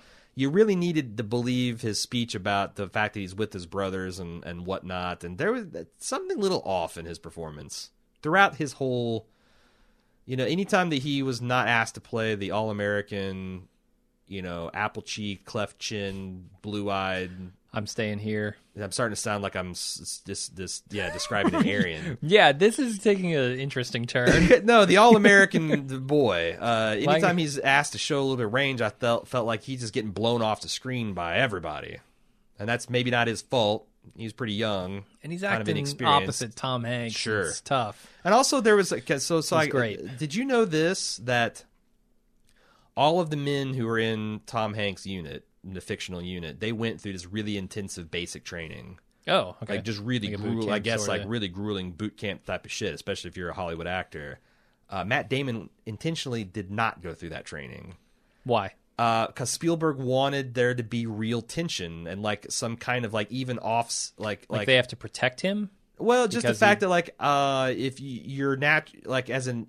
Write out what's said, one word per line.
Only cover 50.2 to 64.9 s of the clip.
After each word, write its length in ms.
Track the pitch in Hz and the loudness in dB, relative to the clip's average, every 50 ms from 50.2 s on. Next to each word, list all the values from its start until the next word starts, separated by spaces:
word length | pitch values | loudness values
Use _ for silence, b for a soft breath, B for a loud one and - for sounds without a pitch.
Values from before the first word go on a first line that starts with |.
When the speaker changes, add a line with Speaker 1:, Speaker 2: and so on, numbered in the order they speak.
| 104 98 | -2 -4
Speaker 2:
Like 100 | 104 101 | -4 -4
a 20 | |
boot 100 | 107 107 117 | -4 -2 -2
Speaker 1:
gruel-, 160 | 113 113 104 | -2 -2 0
I 60 | 101 | -2
Speaker 2:
camp 80 | 107 98 | 0 0
Speaker 1:
guess, 200 | 113 113 107 104 | 0 -2 0 0
Speaker 2:
sorta. 160 | 101 98 92 | -2 -2 -2
Speaker 1:
like, 80 | 101 98 | -2 -4
really 200 | 113 120 104 95 | -4 -4 -4 -4
grueling 420 | 87 95 101 107 104 95 90 90 | -6 -6 -4 -4 -4 -4 -6 -6
boot 260 | 85 76 107 104 - - | -8 -6 -6 -8 -6 -6
camp 280 | - 104 92 - - | -6 -6 -6 -6 -6
type 200 | - 95 90 - | -6 -6 -6 -6
of 60 | - | -8
shit, 220 | - - 113 98 76 | -8 -6 -4 -6 -6
especially 360 | 73 - - 98 92 - 90 | -6 -6 -6 -6 -6 -8 -10
if 80 | 82 92 | -10 -8
you're 120 | 90 85 | -8 -8
a 40 | 80 | -6
Hollywood 340 | - 92 85 85 82 85 87 | -6 -6 -6 -6 -6 -6 -4
actor. 520 | 90 92 87 - - 82 73 71 67 - _ _ _ _ _ _ _ _ _ _ | -4 -4 -6 -6 -10 -12 -12 -12 -14 -16 _ _ _ _ _ _ _ _ _ _
Uh, 140 | - 95 87 | -6 -6 -2
Matt 260 | 92 123 143 123 117 | -2 -2 -2 -2 -2
Damon 400 | 131 131 139 135 117 113 82 - _ _ - | -2 -2 -2 -2 -6 -6 -8 -12 _ _ -12
intentionally 600 | - 110 101 - 160 165 156 - 135 123 117 107 | -12 -10 -6 -6 -4 -4 -4 -4 -4 -4 -6 -6
did 260 | 92 90 110 98 92 | -6 -8 -8 -8 -6
not 300 | 101 107 117 110 - - | -4 -2 -2 -2 -2 -6
go 120 | 90 87 80 | -10 -12 -10
through 160 | - - 82 | -10 -10 -10
that 140 | 78 - - | -10 -10 -12
training. 520 | - - 76 69 62 - - - - 90 - _ _ _ _ _ _ _ _ - | -12 -12 -12 -12 -12 -14 -16 -16 -18 -20 -20 _ _ _ _ _ _ _ _ -2
Speaker 2:
Why? 260 | 127 120 110 98 92 - _ _ _ _ - | 0 0 2 0 -2 -8 _ _ _ _ 0
Speaker 1:
Uh, 300 | 117 117 113 113 113 - | 2 2 4 2 2 0
'cause 220 | - - 123 120 | -2 -4 -6 -4
Spielberg 460 | - - - 165 170 165 160 160 147 135 | -4 -2 0 0 0 2 2 0 0 0
wanted 560 | 135 123 127 131 135 139 139 139 135 127 120 | 0 0 2 2 2 2 2 0 -4 -2 0
there 180 | 123 123 123 123 | 2 2 2 2
to 80 | 123 120 | 0 -2
be 220 | 107 - 120 117 | -4 -2 -2 -2
real 360 | 113 107 104 110 110 117 117 | -2 -2 -2 -2 0 0 -2
tension 640 | 113 - - - 170 170 - - 92 85 82 82 85 85 | -2 -4 -4 -4 -4 -4 -4 -6 -6 -6 -8 -8 -8 -8
and, 160 | 87 98 104 | -6 -4 -2
like, 240 | 107 104 101 - - | -2 -4 -4 -6 -6
some 280 | - - - 117 117 113 | -6 -4 -4 -4 -6 -6
kind 260 | - - 123 123 120 | -4 -2 -2 -2 -2
of, 80 | 110 104 | -2 -2
like, 160 | 110 104 - | -2 -2 -2
even 280 | 117 127 131 127 123 117 | -4 -6 -4 -4 -4 -4
offs-, 540 | - 110 113 117 117 - - - - - - - | -2 0 0 0 0 0 -2 -6 -6 -8 -8 -8
like, 280 | 107 107 104 - - - | -6 -6 -6 -6 -6 -4
Speaker 2:
Like, 100 | - 110 | -4 -2
Speaker 1:
like 60 | 104 117 | 2 6
Speaker 2:
they 80 | 131 127 | 6 6
have 100 | 123 | 4
to 80 | - | 2